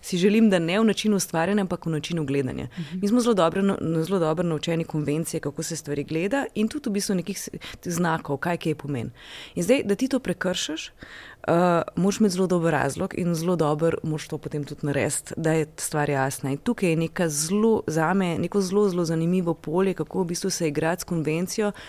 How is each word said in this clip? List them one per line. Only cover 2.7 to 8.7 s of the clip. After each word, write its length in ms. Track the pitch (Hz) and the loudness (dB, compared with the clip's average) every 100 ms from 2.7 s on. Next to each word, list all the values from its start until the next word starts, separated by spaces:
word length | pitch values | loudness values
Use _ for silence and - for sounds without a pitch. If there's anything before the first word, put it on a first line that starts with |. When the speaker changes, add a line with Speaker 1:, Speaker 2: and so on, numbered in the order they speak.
| - 147 180 | -8 -8 -4
Speaker 1:
Mi 80 | 202 | 2
smo 120 | 247 | 2
zelo 160 | 240 208 | 4 4
dobro 260 | 165 180 | 4 4
na-, 140 | 196 196 - 165 | 0 0 0 0
zelo 220 | 160 196 | 0 2
dobro 260 | 160 160 175 | 2 2 0
naučeni 380 | 156 - 165 165 | 0 0 -2 -2
konvencije, 540 | 156 147 147 175 165 | -2 -2 -2 -2 -4
kako 180 | 151 143 | -6 -6
se 140 | 165 160 | -8 -8
stvari 280 | - 143 139 | -6 -6 -4
gleda 400 | 160 190 277 349 | -2 0 -2 -2
in 140 | - 220 | -2 -2
tudi 200 | 302 254 | -2 -4
v 60 | |
bistvu 220 | 202 190 185 | -2 0 -2
nekih 200 | 165 196 | -2 -8
s-, 120 | - 170 - - | -8 -12 -14 -12
znakov, 560 | - 170 175 160 156 139 | -6 0 0 0 -2 -4
kaj 180 | 180 170 | -2 -2
kje 160 | 165 | -2